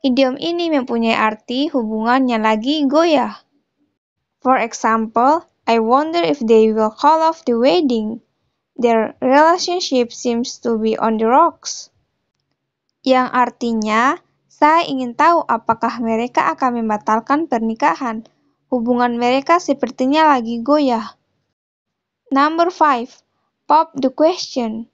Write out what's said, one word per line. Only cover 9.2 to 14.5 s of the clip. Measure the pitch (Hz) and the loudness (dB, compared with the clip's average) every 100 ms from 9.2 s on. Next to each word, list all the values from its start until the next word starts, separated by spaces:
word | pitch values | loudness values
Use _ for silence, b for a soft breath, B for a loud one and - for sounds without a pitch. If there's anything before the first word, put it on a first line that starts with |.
relationship | 254 277 320 349 359 359 359 262 233 - | 2 4 4 2 -2 -4 -2 -2 -2 -6
seems | 247 233 247 - | -4 -4 -6 -8
to | 240 226 | -4 -2
be | 220 - | -2 -2
on | 226 220 | -2 0
the | 220 | 2
rocks." | 269 339 - - - - _ _ _ _ _ _ _ _ _ _ _ | 4 2 -2 -14 -14 -18 _ _ _ _ _ _ _ _ _ _ _
Yang | 262 254 254 | 0 0 0
artinya, | 254 240 - 240 226 214 220 254 339 _ _ | 0 -2 -2 -4 -2 -2 0 0 -2 _ _
"Saya | _ | _